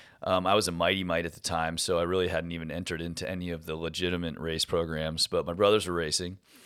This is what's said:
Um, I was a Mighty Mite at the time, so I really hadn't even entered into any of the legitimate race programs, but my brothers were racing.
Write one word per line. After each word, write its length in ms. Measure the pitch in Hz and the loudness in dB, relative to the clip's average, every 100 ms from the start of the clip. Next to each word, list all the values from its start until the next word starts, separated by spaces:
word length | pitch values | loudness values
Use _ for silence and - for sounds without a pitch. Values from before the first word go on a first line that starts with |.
| - - | -20 -8
Um, 240 | - 92 90 | 0 2 4
I 60 | |
was 140 | 104 92 | 4 4
a 40 | |
Mighty 300 | 85 85 95 | 2 2 2
Mite 220 | 90 85 | 2 0
at 80 | 85 | -2
the 80 | - | -4
time, 380 | - 82 82 82 | -4 0 0 -2
so 200 | - 85 | 0 2
I 40 | |
really 260 | 85 92 90 | 2 2 2
hadn't 240 | 85 85 | 0 -4
even 180 | 85 82 | -6 -6
entered 300 | 82 92 82 | -8 -6 -6
into 260 | 85 82 - | -6 -6 -6
any 220 | 92 87 | -6 -4
of 160 | 82 | -6
the 100 | 82 | -6
legitimate 640 | 80 82 80 90 87 85 - | -4 -4 -2 0 0 -2 -4
race 280 | 82 78 - | -4 -2 0
programs, 640 | 87 82 80 78 80 - | 0 0 -2 -2 -2 0
but 180 | 87 78 | 0 0
my 80 | |
brothers 320 | 87 101 107 92 | 4 6 6 2
were 80 | |
racing. 420 | 87 80 - 90 95 _ - | -2 0 -2 -2 -8 _ -20